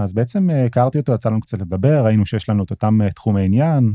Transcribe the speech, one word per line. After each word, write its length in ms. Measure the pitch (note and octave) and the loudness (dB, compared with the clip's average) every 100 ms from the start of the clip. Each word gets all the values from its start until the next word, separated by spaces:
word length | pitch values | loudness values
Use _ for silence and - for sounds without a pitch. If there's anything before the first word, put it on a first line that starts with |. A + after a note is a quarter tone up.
אז 120 | G2+ | -4
בעצם, 360 | G2+ A#2+ G3+ F3+ | -2 -2 0 0
אה, 160 | D3 A#2+ | 0 0
הכרתי 320 | B2 B2+ D3 | 2 0 0
אותו, 160 | C3+ | -2
יצא 160 | A2 A2+ | -2 0
לנו 120 | A2 | -2
קצת 200 | - G2 | -4 -8
לדבר, 440 | F2 F#2 C3 D3+ A2 | -4 0 2 2 2
ראינו 200 | G#2+ F#2+ | 2 0
שיש 240 | A2 - | -2 -2
לנו 140 | G#2 | -2
את 80 | F#2+ | -2
אותם, 300 | F#2+ G#2+ G#2+ | -2 0 2
אה, 100 | G2+ | 0
תחומי 340 | - A2+ G2 F#2+ | -2 -2 0 2
עניין, 480 | A2+ D#3+ D3 A2+ | 2 2 2 0